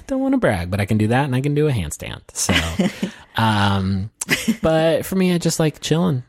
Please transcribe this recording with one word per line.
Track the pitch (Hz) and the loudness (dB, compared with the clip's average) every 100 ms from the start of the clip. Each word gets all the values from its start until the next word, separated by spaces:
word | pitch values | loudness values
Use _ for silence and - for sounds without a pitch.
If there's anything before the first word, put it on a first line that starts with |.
| - | -6
don't | 269 | -4
wanna | 269 269 | 0 2
brag, | 190 92 87 | 2 0 -2
but | 98 | -2
I | 101 | 0
can | 110 | 2
do | 107 | 2
that | 120 143 | 2 2
and | |
I | 127 | 0
can | 147 | 0
do | 147 151 | 0 0
a | |
handstand. | 117 78 - - - - | 0 -4 -8 -12 -12 -14
So, | - - - 82 80 180 - 202 - - - | -8 0 0 0 -2 -2 -2 -8 -10 -10 0
<laughs> | |
um, | 113 104 101 98 95 98 101 - - - - 220 | 2 4 2 2 0 -2 -4 -10 -6 -4 -2 0
but | 160 160 165 151 | 2 2 2 0
for | - 190 | 0 0
me, | 180 | 2
I | 175 | 2
just | 165 - | 0 0
like | 160 - | 0 0
chilling, | - 156 180 131 | -2 0 2 -2